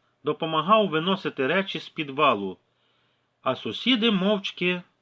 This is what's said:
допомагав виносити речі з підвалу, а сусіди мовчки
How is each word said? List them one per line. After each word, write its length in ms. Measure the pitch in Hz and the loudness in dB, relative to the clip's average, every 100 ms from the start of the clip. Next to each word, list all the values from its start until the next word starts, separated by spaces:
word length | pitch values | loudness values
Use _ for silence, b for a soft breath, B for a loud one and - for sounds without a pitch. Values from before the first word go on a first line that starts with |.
| _ _ | _ _
допомагав 640 | 147 151 160 156 156 220 196 | -4 -2 0 0 4 4 4
виносити 600 | 151 175 190 147 - 165 | 0 0 -2 -2 -2 0
речі 320 | 180 196 160 | 0 0 -6
з 100 | - | -10
підвалу, 680 | - 143 135 147 107 98 90 _ _ _ _ _ _ _ _ | -10 -6 2 4 4 -2 -8 _ _ _ _ _ _ _ _
а 140 | 131 123 | -4 -4
сусіди 560 | - - 240 254 233 | -6 -4 0 2 2
мовчки 680 | 196 190 214 - - 180 180 - _ | 2 2 0 -4 -4 -4 -4 -8 _